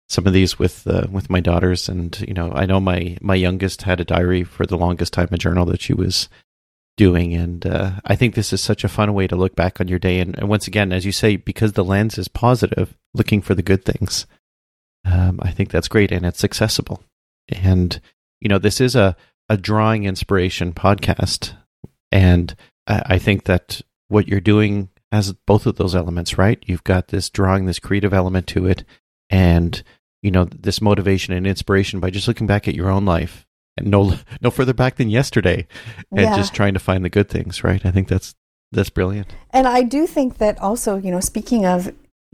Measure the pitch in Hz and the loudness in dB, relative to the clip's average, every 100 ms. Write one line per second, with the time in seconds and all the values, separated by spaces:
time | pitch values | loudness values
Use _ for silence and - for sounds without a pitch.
0 | - - 92 92 90 - 90 - - 87 | -6 0 4 4 2 0 -2 -2 -2 -2
1 | - 95 - 92 87 87 90 90 - 90 | -2 -4 -2 0 2 2 2 0 -4 -6
2 | 85 - - 90 85 67 92 95 95 87 | -6 -8 -8 -6 -4 -2 0 2 2 -2
3 | 87 87 98 92 90 90 95 - 98 90 | -4 -6 -2 2 2 0 -4 -4 -2 -2
4 | 85 87 90 90 87 - - 85 87 87 | 0 0 2 0 -2 -4 -2 0 0 -2
5 | 85 - 87 85 87 87 87 90 - - | -2 -2 -2 0 0 0 0 -2 -2 -2
6 | 92 - - _ _ _ _ _ _ - | -2 -4 -6 _ _ _ _ _ _ 4
7 | 98 87 87 85 85 87 92 82 95 95 | 4 4 0 -2 -4 -6 -4 -2 -4 -4
8 | - 101 120 110 101 95 - 110 101 - | -2 0 0 0 -2 -2 -2 -2 -2 0
9 | 104 101 92 90 92 - 90 - 92 90 | 0 0 0 0 0 0 -2 -2 -4 -2
10 | 92 90 90 - 104 104 - 101 98 92 | 0 0 -2 -4 -2 -2 0 -2 0 -2
11 | 98 - 110 98 - - 110 101 92 98 | -2 0 0 0 -2 -2 0 0 2 2
12 | 110 - 92 - 117 123 - - - _ | 0 -4 -8 0 2 2 0 -2 -4 _
13 | _ - - 107 - 92 90 95 - - | _ -4 0 0 0 0 2 0 0 -4
14 | 98 - - _ _ _ _ _ _ _ | -4 -6 -10 _ _ _ _ _ _ _
15 | 92 90 90 90 90 - 98 87 - 110 | 0 2 2 0 -4 -4 -2 -2 0 0
16 | 101 92 87 - 101 - 110 - - 92 | 2 0 -4 -2 -2 0 -2 -2 -6 -8
17 | _ _ _ _ - - 92 92 87 - | _ _ _ _ -10 -2 2 2 2 -4
18 | _ _ _ _ 107 98 104 - 127 127 | _ _ _ _ 0 2 2 2 2 4
19 | 98 - _ _ - 107 92 107 110 110 | 2 0 _ _ -4 -2 0 0 2 0
20 | 101 92 - 98 90 - 87 85 95 104 | -2 -4 -2 0 0 -2 -6 0 0 2
21 | - - - - - - _ _ - _ | 0 -2 -2 -4 -8 -14 _ _ -20 _
22 | - 101 90 87 85 - _ _ - 107 | 0 4 6 6 2 -8 _ _ -4 -4
23 | - 92 - 98 - 90 - - - _ | 0 0 2 0 2 0 -2 -14 -16 _
24 | - 104 98 98 98 104 104 101 98 _ | 0 0 2 0 2 4 2 -2 -8 _
25 | - 107 98 92 - 101 117 - 92 90 | -2 -2 0 -4 2 2 2 -2 0 0
26 | 82 87 87 - 95 - - 87 - 92 | -2 -4 -4 0 0 0 -4 -4 0 0
27 | - 98 - - 95 98 92 85 - 98 | 0 -4 -4 -2 0 0 -2 -4 -4 -2
28 | 98 95 92 92 - 95 92 - - _ | 0 0 0 -2 -2 -2 0 -2 -6 _
29 | _ _ - 92 87 85 85 - - _ | _ _ 0 4 6 4 2 -4 -14 _
30 | _ _ 101 92 87 - 104 - 104 98 | _ _ 0 0 0 -4 -6 0 2 2
31 | 98 95 - 90 98 92 - 98 98 95 | 2 0 -2 -4 -2 -2 0 0 0 -2
32 | 92 98 117 113 104 101 - - 92 98 | -4 -2 -2 -2 0 0 -2 -2 0 2
33 | 98 82 80 - _ _ _ - 101 101 | 2 0 -2 -10 _ _ _ -6 2 4
34 | 101 - - - 123 - 131 117 127 - | 4 0 -6 -4 -2 0 0 2 0 0
35 | 113 113 135 117 92 87 - - - - | 0 0 0 0 2 0 -4 -16 -18 -18
36 | - 190 98 202 98 - 101 95 - 95 | -4 2 2 2 0 0 0 0 0 0
37 | 90 104 101 85 87 - 90 98 92 95 | 0 0 0 -2 -6 -4 -2 0 0 0
38 | 92 92 - - _ _ _ - 98 - | 0 -2 -4 -20 _ _ _ -4 -2 -2
39 | 92 101 95 - - 262 262 247 247 277 | -2 -4 -10 -16 -2 2 2 2 0 0
40 | 339 311 254 - 214 202 196 240 226 196 | -2 0 -2 0 -2 0 -4 -2 -2 -4
41 | 190 180 180 220 - 240 185 180 185 - | -2 -4 -4 -6 -2 0 2 0 -2 -12
42 | _ _ _ | _ _ _